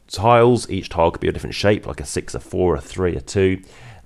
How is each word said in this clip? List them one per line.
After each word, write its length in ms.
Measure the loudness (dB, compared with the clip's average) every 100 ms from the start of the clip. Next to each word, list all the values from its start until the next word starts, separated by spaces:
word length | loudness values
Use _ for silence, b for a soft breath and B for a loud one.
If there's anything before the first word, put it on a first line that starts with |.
| _
tiles. 640 | -2 4 6 6 4 -2
Each 180 | -8 -4
tile 220 | 0 0
could 100 | 0
be 80 | -4
a 40 |
different 220 | -4 -8
shape, 320 | -2 0 0 -4
like 140 | -10
a 60 | -8
six, 280 | -8 -8
a 60 | -12
four, 340 | -6 0 0
a 60 | 0
three, 340 | -4 -4 -2 -2
a 40 |
two. 420 | -4 0 2 0 B B B B